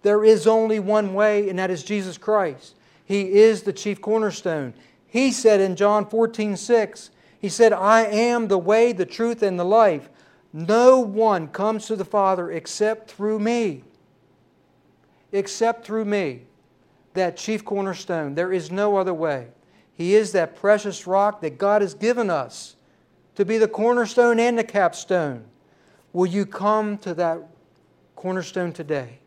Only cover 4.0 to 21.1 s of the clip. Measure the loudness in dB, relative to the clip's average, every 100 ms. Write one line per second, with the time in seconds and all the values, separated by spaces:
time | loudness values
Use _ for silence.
4 | -2 -2 -2 -4 -6 -4 -6 -12 _ _
5 | _ 0 0 2 4 4 2 2 2 2
6 | -2 -2 -2 -2 -6 -6 0 0 0 -8
7 | -20 _ _ _ -10 4 4 4 4 4
8 | 4 0 0 0 0 0 2 2 2 0
9 | -6 -4 -4 0 -2 -2 2 4 4 2
10 | -8 _ _ _ _ -10 0 4 6 6
11 | 2 0 0 0 -4 -4 -2 -2 -6 -8
12 | -2 0 0 0 -4 -8 -10 -2 -2 -2
13 | -10 -8 -4 -2 -2 -2 -2 -6 -16 _
14 | _ _ _ _ _ _ _ _ _ _
15 | _ _ _ -6 -6 -2 -2 -2 -6 -6
16 | -2 -2 -4 -8 -20 _ _ _ _ _
17 | _ -4 -4 -4 -6 -6 -4 -6 -4 -8
18 | -6 -6 -4 -4 -4 -4 -4 -2 0 0
19 | -2 -2 -4 -4 -8 _ _ _ _ -8
20 | 2 2 2 -2 -2 -2 2 2 0 -10
21 | -2